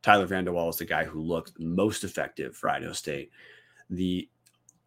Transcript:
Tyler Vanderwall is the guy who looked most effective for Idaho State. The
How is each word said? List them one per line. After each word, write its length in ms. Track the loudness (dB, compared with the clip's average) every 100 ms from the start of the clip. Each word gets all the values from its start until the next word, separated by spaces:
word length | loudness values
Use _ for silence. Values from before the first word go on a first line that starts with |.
Tyler 240 | 8 8 6
Vanderwall 420 | 0 0 0 -2
is 80 | -4
the 80 |
guy 200 | -2 -2
who 160 | -2 -4
looked 380 | -2 -2 -4 -8
most 440 | -2 2 2 0
effective 520 | -6 -6 -6 -6 -10
for 140 | -4 -2
Idaho 240 | -2 -4
State. 380 | -8 -6 -8 -10 -20 -20 -20 _ -20 -10
The 400 | -2 0 -2 -6 _ _ _ -20 _